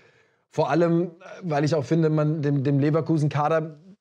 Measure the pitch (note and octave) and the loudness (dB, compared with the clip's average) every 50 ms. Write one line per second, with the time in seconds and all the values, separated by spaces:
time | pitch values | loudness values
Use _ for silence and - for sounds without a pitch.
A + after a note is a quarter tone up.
0 | - _ _ _ _ _ _ _ _ _ - D3+ D#3 B2+ D3 E3 E3+ E3+ E3+ E3+ | -20 _ _ _ _ _ _ _ _ _ -4 -4 -2 0 2 2 2 2 2 0
1 | F3 E3+ - - - - - - F#3+ E3+ D3 C#3+ D#3 C#3+ E3+ D3+ A#2+ - E3+ E3+ | 0 -4 -8 -16 -20 -20 -18 -12 -6 -4 -2 0 0 0 0 -2 0 0 0 2
2 | D#3+ D#3 D#3 D3+ D3+ D3+ D#3+ D#3+ C#3+ C#3+ C#3+ C#3 B2 C#3+ C#3+ C3+ C#3+ D3+ D3 E3 | 2 2 2 2 2 0 0 -2 -2 0 0 0 0 2 2 2 2 2 0 0
3 | D#3+ E3 E3 D3 D3+ C#3+ - D3 D3 D3+ D#3+ D#3+ D#3 E3 D3 D3 F3+ F#3+ G3 _ | 0 0 0 0 0 0 0 0 0 0 0 0 -2 -4 -12 -18 -20 -20 -20 _